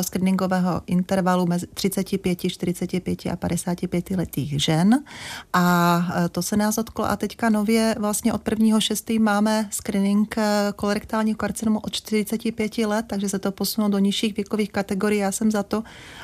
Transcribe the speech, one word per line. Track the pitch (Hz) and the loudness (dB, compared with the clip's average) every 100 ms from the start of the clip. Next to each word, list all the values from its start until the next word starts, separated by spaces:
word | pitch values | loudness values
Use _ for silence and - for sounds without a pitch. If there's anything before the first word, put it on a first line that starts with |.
screeningového | 185 190 190 190 185 185 180 170 - | 2 0 2 2 2 2 0 0 0
intervalu | 180 180 190 180 180 180 | -2 2 0 2 2 2
mezi | 175 175 | -2 -4
třiceti | - 202 196 190 190 | -4 -2 -2 -2 -2
pěti, | 185 180 185 | -2 -2 -2
čtyřiceti | - 175 175 175 185 | -2 -4 -2 -4 -4
pěti | 180 175 190 | -4 -6 -6
a | 180 | -6
padesáti | 175 175 - 175 180 | -4 -2 -2 -4 -2
pěti | 175 - 185 | -4 -2 -4
letých | 165 - 143 143 | -2 -4 -4 -2
žen. | 147 160 190 262 - - - - - | 2 4 4 4 0 -12 -14 -14 -2
A, | 180 180 175 175 175 175 175 170 | 2 4 4 4 4 2 0 -2
eh, | |
to | 175 | -2
se | 175 208 | -2 0
nás | 214 220 | 0 0
dotklo | 226 - 214 | -4 -4 -2
a | 208 | -2
teďka | 208 - 233 | -4 -2 0
nově | 214 208 226 226 220 | 2 2 2 2 0
vlastně | 208 208 233 | -2 0 0
od | 208 | 0
prvního | - 220 220 220 | 0 2 4 4
šestý | - 208 - 220 | 2 -2 -2 2
máme | 220 202 214 214 208 | 4 4 4 2 0
screening, | - - 196 196 202 208 - | -4 -4 0 2 4 2 0
eh, | 214 208 202 202 | 2 2 0 0
kolorektálního | 208 208 - 220 220 214 | -2 -2 -2 -2 0 0
karcinomu | 208 - 220 214 | -4 -2 0 0
od | - | -2
čtyřiceti | - - 214 202 226 226 | -8 -2 -2 0 -2 -2
pěti | 220 214 226 220 | -2 -2 -2 0
let, | 214 226 | -2 -2
takže | 202 202 | -4 -2
se | 196 | -2
to | 196 | -4
posunulo | 196 196 - 208 | -2 -2 0 2
do | 202 | 2
nižších | 196 202 226 208 | 2 2 -2 -2
věkových | 202 214 202 | -4 -2 -2
kategorií. | 208 196 196 208 208 | -2 -4 -2 0 0
Já | 196 | 0
jsem | 196 220 | 0 0
za | 208 | 0
to, | 196 214 226 - - - | 0 -4 -4 -14 -20 -18